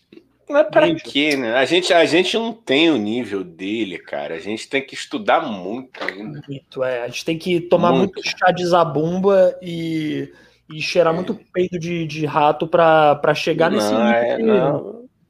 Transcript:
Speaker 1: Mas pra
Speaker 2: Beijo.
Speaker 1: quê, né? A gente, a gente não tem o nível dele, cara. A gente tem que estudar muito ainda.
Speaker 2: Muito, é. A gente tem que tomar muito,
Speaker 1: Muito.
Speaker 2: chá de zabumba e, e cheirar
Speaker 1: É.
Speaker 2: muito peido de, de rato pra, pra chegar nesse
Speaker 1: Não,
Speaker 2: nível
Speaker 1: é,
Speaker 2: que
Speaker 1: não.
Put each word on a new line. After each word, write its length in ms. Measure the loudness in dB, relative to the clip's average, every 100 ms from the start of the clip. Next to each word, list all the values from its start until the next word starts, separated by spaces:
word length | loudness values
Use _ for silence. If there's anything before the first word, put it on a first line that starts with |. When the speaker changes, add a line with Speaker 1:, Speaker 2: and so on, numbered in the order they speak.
| _ -20 _ _ -2
Speaker 1:
Mas 180 | 0 2
pra 160 | 4 2
Speaker 2:
Beijo. 180 | 0
Speaker 1:
quê, 320 | -4 -2 0 0
né? 200 | 0 0
A 80 | 2
gente, 260 | 2 4
a 140 | 4 4
gente 320 | 4 2 -2
não 160 | -4
tem 360 | -6 -2 2 4
o 60 | 2
nível 480 | 0 -4 -4 -6
dele, 540 | -8 -10 -8 -6 -6 -8
cara. 360 | -10 -10 -8
A 40 | -10
gente 260 | -8 -10 -6
tem 140 | -6
que 140 | -6
estudar 460 | -12 -10 -6 0 0
muito 600 | 0 -8 -8 -10 -12 -12
ainda. 380 | -10 -10 -12 -14 -14
Speaker 2:
Muito, 340 | -16 _ -6
é. 200 | -4 -4
A 40 | -6
gente 140 | -8
tem 120 | -6 -6
que 220 | -2 -2
tomar 320 | 2 2 4
muito, 220 | 2 0
Speaker 1:
Muito. 140 | -4 -8 -2
Speaker 2:
chá 120 | 0
de 160 | 0 2
zabumba 880 | 2 2 0 -2 0 2 4 4 0
e, 680 | -8 -8 -4 -4 -4 -6 -8 -14 _ _ -16
e 140 | -10
cheirar 300 | -4 2 4
Speaker 1:
É. 40 | 2
Speaker 2:
muito 220 | -2 -8 _
peido 260 | -4 -2 -4
de, 260 | -6 -4
de 220 | -6 -4 -2
rato 400 | 2 2 2 0
pra, 480 | 4 6 6 6 4
pra 160 | 2
chegar 380 | 0 0 0 2
nesse 220 | 2 0
Speaker 1:
Não, 120 | 2
Speaker 2:
nível 140 | 2 2
Speaker 1:
é, 160 | 0 0
Speaker 2:
que 60 |
Speaker 1:
não. 580 | 2 2 2 -2 -6 -16 -20 _ _